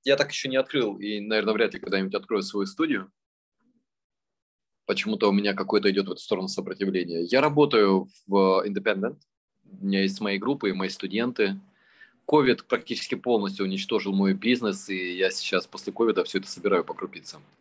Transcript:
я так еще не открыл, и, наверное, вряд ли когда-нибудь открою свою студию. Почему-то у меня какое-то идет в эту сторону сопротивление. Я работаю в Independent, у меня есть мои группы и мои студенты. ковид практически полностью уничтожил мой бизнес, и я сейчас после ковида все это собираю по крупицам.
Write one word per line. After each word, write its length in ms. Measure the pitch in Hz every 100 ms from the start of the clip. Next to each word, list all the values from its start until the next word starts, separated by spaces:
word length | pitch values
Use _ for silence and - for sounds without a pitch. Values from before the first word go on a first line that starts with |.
я 140 | 135 139
так 160 | 139
еще 160 | - 131
не 80 | 131
открыл, 420 | 131 143 110 98
и, 220 | 104 104
наверное, 340 | 107 107 107
вряд 200 | 107 107
ли 60 | -
когда-нибудь 340 | - 95 95
открою 280 | 101 - 107
свою 240 | 95 104 98
студию. 460 | - 160 104 95 _ _ _ _ _ _ _ _ _ _ _ _ _ _ _ _ _ -
Почему-то 420 | 101 110 104 107
у 40 |
меня 220 | 101 101
какое-то 360 | 98 - 107 101
идет 180 | 98 98
в 40 |
эту 80 | -
сторону 280 | - - 190
сопротивление. 720 | - - 92 - 90 85 82
Я 160 | 87 127
работаю 680 | 147 143 143 113 98 95 95 - -
в 380 | 98 95 92 104
Independent, 520 | 98 107 98 113 151 _ _ _ _ _ 95
у 40 |
меня 180 | 98 98
есть 180 | 98 98
мои 180 | 101 98
группы 320 | 113 143 104
и 20 |
мои 160 | 92 92
студенты. 720 | - 92 104 123 120 98 98 - _ _ _ - _ -
ковид 380 | 151 127 123
практически 500 | - 123 - 113 -
полностью 500 | 123 127 113 98 98
уничтожил 480 | 95 98 - 107 98
мой 200 | 98 98
бизнес, 560 | 95 113 123 107 95 -
и 240 | 92 90 90
я 140 | 92
сейчас 360 | - - 92 -
после 260 | - -
ковида 300 | 92 113 95
все 140 | 87 95
это 80 | -
собираю 360 | 92 98 92
по 80 | 82
крупицам. 500 | - 90 - - 73 - _